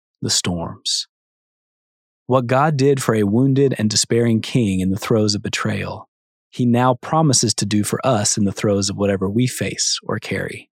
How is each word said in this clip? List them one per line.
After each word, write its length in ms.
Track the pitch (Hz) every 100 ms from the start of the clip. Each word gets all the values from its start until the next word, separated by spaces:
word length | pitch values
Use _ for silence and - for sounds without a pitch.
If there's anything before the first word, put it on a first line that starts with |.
| _ -
the 100 | -
storms. 800 | - - 87 85 - - - - _ _ _ _ _ _ _ _ _ _ _ -
What 200 | 127 120
God 300 | 131 156 143
did 260 | 135 135
for 120 | -
a 100 | 110
wounded 500 | 101 113 135 135 139 -
and 120 | 107
despairing 500 | - - 117 117 113
king 400 | - 135 104 92
in 100 | 92
the 80 | 95
throes 360 | - 113 107
of 80 | 101
betrayal, 680 | 104 - 107 101 92 98 - _ _ _ _
he 160 | - 123
now 280 | 120 127
promises 600 | 123 - 160 160 120 113
to 120 | - 101
do 160 | 107
for 240 | 101 - 127
us 300 | 110 104 -
in 80 |
the 80 | 98
throes 360 | - 110 101 98
of 80 | 101
whatever 320 | 101 98 95
we 180 | 110 127
face 500 | - 98 85 - -
or 140 | - 104
carry. 520 | - 95 87 - -